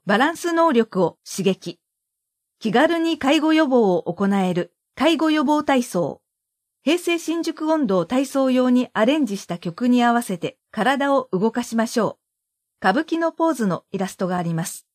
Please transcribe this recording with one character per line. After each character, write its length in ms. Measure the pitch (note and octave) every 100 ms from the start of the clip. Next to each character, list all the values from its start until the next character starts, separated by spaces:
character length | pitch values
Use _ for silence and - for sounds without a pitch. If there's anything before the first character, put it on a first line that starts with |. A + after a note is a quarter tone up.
バ 120 | - G#3
ラ 140 | D4
ン 60 | E4+
ス 160 | F4
能 180 | E4 E4
力 320 | A#3 A3+ F#3
を 140 | E3 - -
刺 140 | -
激。 340 | F#3 F#3 F3 - _ _ _ _ _ _ _ _
気 120 | A3
軽 280 | A3+ D#4+ E4+
に 200 | E4 D#4+
介 220 | - D#4
護 100 | D#4
予 160 | D#4 D4
防 300 | B3+ G#3 F3
を 60 |
行 240 | - E3+ G3
え 260 | G3+ F#3
る 200 | F3 E3+ _ _
介 220 | - D4+ D4+
護 120 | D#4+
予 140 | D4+
防 180 | C#4+ D4+
体 200 | D4 C4
操。 380 | A#3+ F#3 C#3+ - _ _ _ _ _ _
平 160 | C4 F4
成 220 | F4 E4+
新 240 | D#4 E4
宿 260 | E4 D#4 D#4
音 180 | D#4+ A#3
頭 100 | F#3
を 80 |
体 200 | E3+ B3+
操 240 | C4+ C#4 C4
用 180 | B3+ B3+
に 180 | B3 B3
ア 100 | G3
レ 140 | A#3 D#4
ン 80 |
ジ 100 | A#3
し 100 | G3
た 120 | - F3
曲 320 | F3 E3 B3
に 120 | B3
合 120 | A#3+
わ 80 | A#3
せ 160 | A#3+ F3+
て 200 | D#3 - _
体 420 | - A3+ C4+ C#4
を 140 | C#4 -
動 180 | F#3 A3+
か 100 | A#3+
し 140 | A#3+
ま 100 | A3+
し 140 | A3+ A#3
ょ 120 | F#3+
う。 60 | - _ _ _ _ _ _
歌 140 | -
舞 100 | B3
伎 160 | D#4+ E4
の 140 | E4
ポ 160 | E4 E4
ー 40 |
ズ 140 | B3 G#3
の 160 | E3 -
イ 60 | F#3+
ラ 100 | F#3
ス 80 |
ト 120 | - F3+
が 100 | F3+
あ 40 |
り 120 | E3+
ま 120 | E3
す。 220 | E3+ - _